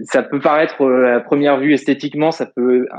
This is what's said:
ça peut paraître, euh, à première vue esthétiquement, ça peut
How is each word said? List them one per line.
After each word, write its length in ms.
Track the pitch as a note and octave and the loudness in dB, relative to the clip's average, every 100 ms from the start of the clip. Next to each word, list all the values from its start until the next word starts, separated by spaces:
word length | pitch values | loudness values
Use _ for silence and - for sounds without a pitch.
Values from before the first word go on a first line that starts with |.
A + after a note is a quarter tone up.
ça 180 | - - | -4 -2
peut 180 | - C#3+ | -2 -2
paraître, 420 | D#3 D3+ D#3+ - | 0 0 0 0
euh, 340 | C3+ B2+ B2 A#2+ | 0 2 2 2
à 40 | |
première 380 | - C#3+ C#3+ C#3 | 0 0 2 2
vue 140 | C#3+ | 2
esthétiquement, 580 | C#3 - C#3 D3 D3 D#3+ | 0 0 -4 -4 -2 -2
ça 160 | D#3+ C3 | -2 -6
peut 400 | - B2 B2+ B2+ | -2 0 2 0